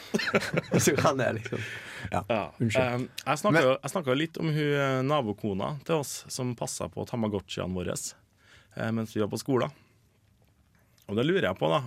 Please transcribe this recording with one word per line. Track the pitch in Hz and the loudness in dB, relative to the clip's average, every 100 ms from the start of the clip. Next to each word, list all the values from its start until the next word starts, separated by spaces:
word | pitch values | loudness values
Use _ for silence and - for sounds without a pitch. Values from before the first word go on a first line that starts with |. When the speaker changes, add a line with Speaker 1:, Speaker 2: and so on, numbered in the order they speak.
| - - | -4 -2
Speaker 1:
<laughs> | - - - 170 - - | 2 0 0 -2 2 4
så | - 143 | 4 4
kan | 165 135 | 4 4
jeg | 110 110 | 2 0
liksom, | - 123 107 - - - - | -4 -6 -6 -10 -12 -12 -4
ja, | 92 95 | -4 0
Speaker 2:
Ja. | 113 82 - | 0 -2 -2
Speaker 1:
unnskyld. | 117 117 127 | 2 2 2
Speaker 2:
Ehm, | 123 127 - - | 0 -4 -6 -2
jeg | 143 | 0
snakket | - 156 | 4 6
Speaker 1:
Men | 131 | 6
Speaker 2:
jo, | |
jeg | 131 139 | 4 -2
snakket | 190 139 | -2 0
jo | 131 | 0
litt | 165 - | 0 -2
om | 160 | -2
hun, | 151 147 143 | 0 2 2
eh, | 139 131 | 2 2
nabokona | 135 151 110 101 110 95 131 147 | 2 2 0 -2 -2 -2 -2 -4
til | - 160 | -2 -2
oss | 139 - - | -2 -8 -8
som | - 127 120 | -4 -4 -4
passet | 139 - - | -6 -6 -6
på | - 101 | -6 -6
Tamagotchiene | 120 110 101 - - 92 92 | -2 0 -2 -4 -6 -4 -2
våre, | 87 92 - - _ _ _ - - - | -4 -4 -8 -12 _ _ _ -20 -14 -6
eh, | 113 | -4
mens | 113 110 | -2 -2
vi | 107 | -2
var | 104 | -2
på | 113 | -2
skolen. | - 127 139 - _ _ _ _ _ _ _ _ _ _ _ _ - | 0 2 2 -4 _ _ _ _ _ _ _ _ _ _ _ _ -4
Og | 101 | 0
det | 143 | 2
lurer | 185 95 | 2 2
jeg | - | 2
på | 147 | 2
da, | 160 | 2